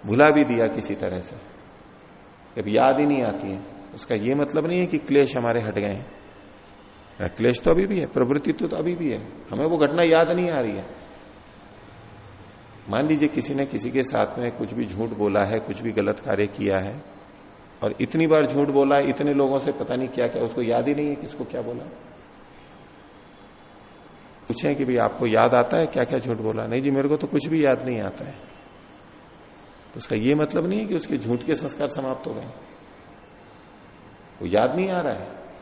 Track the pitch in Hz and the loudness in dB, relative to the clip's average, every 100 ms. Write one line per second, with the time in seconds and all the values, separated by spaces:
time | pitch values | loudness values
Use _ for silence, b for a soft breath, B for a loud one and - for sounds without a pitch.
0 | 104 117 151 147 127 117 110 98 - 101 | 0 6 8 8 4 2 0 -2 -6 -4
1 | 92 92 - - - - - - - - | -4 -6 -10 -16 -20 -20 -20 -20 -20 -20
2 | - - - - - 113 104 110 131 135 | -20 -20 -20 -20 -12 -8 0 4 4 4
3 | 147 139 113 98 98 95 - - - - | 2 2 0 -4 -6 -8 -12 -18 -18 -16
4 | - 110 113 143 143 151 165 180 180 160 | -4 -2 0 0 0 0 0 0 0 -2
5 | - 143 135 131 117 117 107 101 101 101 | 2 4 4 2 0 0 -2 -2 -4 -6
6 | 127 - - - - - - - - - | -10 -18 -20 -20 -20 -20 -20 -20 -20 -20
7 | - - 90 - 113 123 - 165 196 190 | -20 -8 -8 0 0 2 2 4 2 -2
8 | - 131 123 143 160 156 175 165 165 170 | -2 0 2 2 0 -2 -4 -2 -2 -2
9 | 151 107 - - - 104 156 165 143 165 | -4 -4 -8 -16 -10 -4 0 2 2 4
10 | 170 160 165 175 175 147 113 107 95 - | 6 6 6 2 0 0 -2 -4 -10 -16
11 | - - - - - - - - - - | -20 -20 -20 -20 -20 -20 -20 -20 -20 -20
12 | - - - - - - - - - 110 | -20 -20 -20 -20 -20 -20 -20 -18 -4 -2
13 | 151 151 147 139 135 139 139 117 117 135 | 2 2 2 0 -2 -2 -2 -4 -2 -2
14 | 127 110 107 123 120 - 110 113 107 95 | 0 0 0 -2 -6 -4 -6 -4 -6 -4
15 | 117 104 104 101 98 110 110 98 113 107 | -6 -2 0 2 2 0 -4 -6 -4 0
16 | 98 98 - 98 104 - 98 95 98 139 | 0 -2 -2 -2 -2 -2 0 0 -2 -8
17 | - - - - - - - - 104 - | -16 -20 -20 -20 -20 -20 -20 -6 -4 -2
18 | - 160 160 156 139 139 143 139 139 143 | -2 0 4 4 4 2 4 4 6 4
19 | 135 139 147 143 131 139 143 - 139 127 | 4 0 0 2 2 2 -2 -4 -4 -4
20 | 131 123 117 - 117 127 117 117 131 147 | -2 -2 -2 0 -2 -2 0 0 0 0
21 | 147 139 - - 127 127 117 123 - - | -2 -4 -8 -10 -8 -6 -6 -8 -12 -16
22 | - - - - - - - - - - | -20 -20 -20 -20 -20 -20 -20 -20 -20 -20
23 | - - - - - - - - - - | -20 -20 -20 -20 -20 -20 -20 -20 -20 -20
24 | - - - - - 107 147 139 127 120 | -20 -20 -20 -14 -8 -4 -2 0 0 2
25 | 110 - 120 110 120 123 117 165 160 170 | 2 0 2 6 6 6 4 2 2 0
26 | - 131 127 110 110 110 113 123 139 135 | 0 -2 -2 -2 -2 -2 -2 0 2 2
27 | 139 151 135 147 151 160 143 123 127 113 | 2 0 0 -2 0 2 4 2 0 -4
28 | 98 - - - - - - - - - | -4 -8 -14 -16 -20 -20 -20 -20 -20 -20
29 | - - - - - - - - - - | -20 -20 -20 -20 -20 -20 -20 -20 -18 -16
30 | - 113 123 147 151 175 170 208 208 165 | -4 0 2 2 2 0 -2 -2 -2 -4
31 | - 135 110 120 - 147 143 - 139 151 | -2 -4 -2 -2 -2 -2 -4 -4 -4 -4
32 | 131 127 - 110 117 - - - - - | -6 -6 -8 -10 -12 -16 -20 -20 -20 -20
33 | - - - - - - - - - - | -20 -20 -20 -20 -20 -20 -20 -20 -20 -20
34 | - - - - 87 104 123 175 190 180 | -20 -20 -20 -12 0 2 2 0 -2 -2
35 | 139 101 - - - - | -2 -6 -10 -14 -18 -20